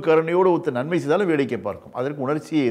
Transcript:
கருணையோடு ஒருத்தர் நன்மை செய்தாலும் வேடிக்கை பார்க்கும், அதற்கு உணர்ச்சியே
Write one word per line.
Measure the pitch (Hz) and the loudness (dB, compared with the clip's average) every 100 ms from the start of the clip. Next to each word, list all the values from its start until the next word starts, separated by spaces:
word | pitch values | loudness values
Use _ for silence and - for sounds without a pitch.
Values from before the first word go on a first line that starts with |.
கருணையோடு | 160 160 160 175 185 | 4 2 4 2 4
ஒருத்தர் | 165 151 123 | 2 0 -4
நன்மை | 143 175 | -2 -2
செய்தாலும் | 139 175 196 | 0 0 2
வேடிக்கை | 156 127 113 101 | 0 0 -4 -6
பார்க்கும், | 90 - 120 | -10 -10 -6
அதற்கு | 135 147 | -6 -4
உணர்ச்சியே | 131 151 156 156 123 | -4 -4 -2 0 0